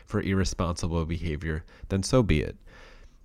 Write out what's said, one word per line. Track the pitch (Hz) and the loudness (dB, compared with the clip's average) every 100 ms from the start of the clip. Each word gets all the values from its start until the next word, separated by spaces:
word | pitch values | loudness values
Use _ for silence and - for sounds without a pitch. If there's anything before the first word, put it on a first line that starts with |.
| - | -6
for | 110 | -2
irresponsible | - 95 90 - 85 87 85 82 80 | 0 2 0 0 -2 -2 -2 -2 -2
behavior, | 80 82 76 80 78 - - - | -2 -4 -4 -4 -4 -8 -16 -4
then | 95 | -2
so | - 131 | 4 4
be | 98 76 | 6 4
it. | 50 - - - - - - - | 2 -6 -20 -20 -20 -20 -20 -20